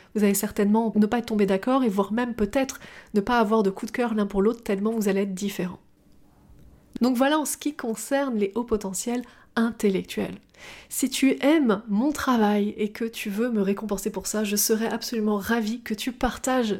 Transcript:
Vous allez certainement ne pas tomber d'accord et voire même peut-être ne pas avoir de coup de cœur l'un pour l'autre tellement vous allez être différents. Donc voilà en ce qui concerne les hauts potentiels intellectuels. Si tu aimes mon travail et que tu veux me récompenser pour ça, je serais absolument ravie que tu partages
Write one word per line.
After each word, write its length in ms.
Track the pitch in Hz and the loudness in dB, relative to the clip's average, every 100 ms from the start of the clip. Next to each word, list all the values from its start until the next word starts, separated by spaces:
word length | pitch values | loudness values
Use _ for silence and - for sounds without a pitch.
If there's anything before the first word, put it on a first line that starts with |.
| - | -8
Vous 100 | 220 | 0
allez 120 | 202 196 | 2 2
certainement 580 | 208 - 202 220 226 214 | 0 0 4 4 4 4
ne 120 | 208 | 4
pas 160 | 240 | 2
tomber 240 | 233 214 196 | 0 2 2
d'accord 360 | 190 220 262 | 2 2 2
et 60 | 247 | 2
voire 240 | 196 196 | 2 0
même 220 | 220 247 226 | 0 -2 -2
peut-être 440 | 202 277 262 - - - - 208 | -2 0 -2 -4 -18 -20 -4 -2
ne 60 | |
pas 180 | 202 240 | 2 2
avoir 240 | 214 226 | 4 4
de 80 | 196 | 2
coup 160 | 190 - | 0 -4
de 40 | |
cœur 220 | - 240 | -2 0
l'un 140 | 214 202 | 0 0
pour 160 | 196 | 2
l'autre 180 | 202 240 | 2 2
tellement 300 | - 196 214 | -2 0 0
vous 180 | 226 202 | 0 2
allez 120 | 190 | 2
être 120 | 202 | 0
différents. 460 | 185 202 196 180 175 _ _ _ - - _ - - - - _ - | -2 -4 -4 -6 -8 _ _ _ -20 -20 _ -20 -20 -20 -20 _ 0
Donc 160 | 240 240 | 2 4
voilà 220 | 269 311 | 4 2
en 60 | 269 | 0
ce 120 | - | -4
qui 160 | 294 | -6
concerne 640 | 294 240 220 - 277 277 220 | -6 -6 -6 -2 -2 0 0
les 140 | 196 | -2
hauts 100 | 233 | -2
potentiels 600 | 240 214 190 185 240 240 247 - - - | -2 -4 -4 -6 -4 -4 -6 -16 -8 -2
intellectuels. 840 | 233 220 208 185 180 - 180 190 - - - - - | -2 0 0 0 -2 -6 -6 -8 -18 -20 -20 -20 -12
Si 200 | - 262 | -4 -2
tu 280 | - 269 269 | 2 2 4
aimes 400 | 269 320 247 202 220 | 4 4 4 0 0
mon 220 | 202 285 | 0 0
travail 640 | - - 240 208 208 202 - | 0 0 4 4 2 0 -2
et 140 | 208 | -4
que 140 | - 226 | -4 -8
tu 260 | 226 220 | -6 -6
veux 180 | 196 247 | -2 0
me 140 | 220 | 0
récompenser 480 | 196 202 208 202 220 | 0 -2 -4 -4 -4
pour 160 | 196 190 | -6 -4
ça, 160 | 214 | -4
je 120 | 208 202 | -2 0
serais 320 | - 220 226 | 2 0 0
absolument 500 | 226 - 226 214 208 | -4 -4 -2 0 0
ravie 440 | 190 233 214 233 | 0 0 0 -4
que 140 | - 220 | -6 -6
tu 160 | 262 | -6
partages 680 | 247 247 - - 254 226 | -4 -4 -2 -2 0 0